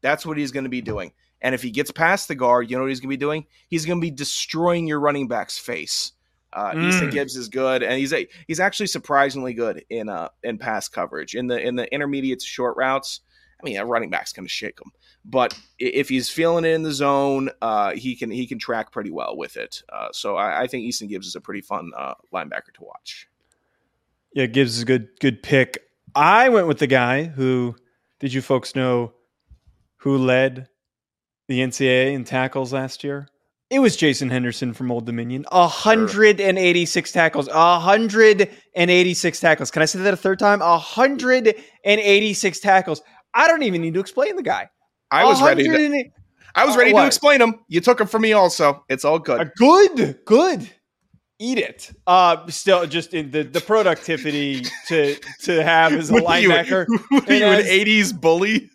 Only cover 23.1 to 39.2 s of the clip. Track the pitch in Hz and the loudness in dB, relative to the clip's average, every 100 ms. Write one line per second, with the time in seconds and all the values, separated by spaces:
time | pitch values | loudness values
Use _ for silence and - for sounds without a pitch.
23.1 | - - _ _ _ _ _ _ _ _ | -20 -20 _ _ _ _ _ _ _ _
24.1 | _ _ - 127 120 131 113 117 127 110 | _ _ -4 -2 0 0 0 0 -2 -2
25.1 | _ 139 113 - 139 127 - _ _ _ | _ -4 -4 0 2 2 -4 _ _ _
26.1 | - 151 208 254 233 175 143 143 131 120 | 0 4 6 6 4 2 -2 2 2 2
27.1 | 131 165 139 131 127 123 120 _ _ _ | -2 -4 -4 -2 -2 -2 -8 _ _ _
28.1 | _ 139 131 131 131 - 135 127 123 117 | _ -6 -6 -2 -2 -2 -4 -2 -2 -4
29.1 | _ _ _ _ - _ _ _ _ - | _ _ _ _ -20 _ _ _ _ -2
30.1 | 139 127 127 135 127 127 _ _ _ _ | 0 2 2 0 -4 -20 _ _ _ _
31.1 | _ _ _ _ 127 131 123 135 127 131 | _ _ _ _ -2 -2 0 2 2 2
32.1 | 139 120 131 131 135 127 135 131 - 147 | -2 -6 -4 -4 -4 -6 -6 -8 -10 -10
33.1 | 143 143 _ _ _ _ 269 254 156 156 | -10 -12 _ _ _ _ 2 2 4 0
34.1 | 127 135 127 123 113 127 113 127 120 117 | 0 -2 -2 -4 -6 -8 -6 -6 -6 -6
35.1 | 117 117 127 147 180 175 - 208 220 214 | -8 -8 -10 -2 2 2 2 2 4 2
36.1 | 196 214 196 196 190 180 175 170 - 160 | 4 4 6 2 2 4 2 2 -2 -4
37.1 | 185 165 143 139 156 170 175 170 202 226 | 0 0 0 -2 4 6 6 4 2 2
38.1 | 208 220 202 202 - _ - 175 180 180 | 6 6 6 2 -2 _ -2 4 4 4
39.1 | 175 | 0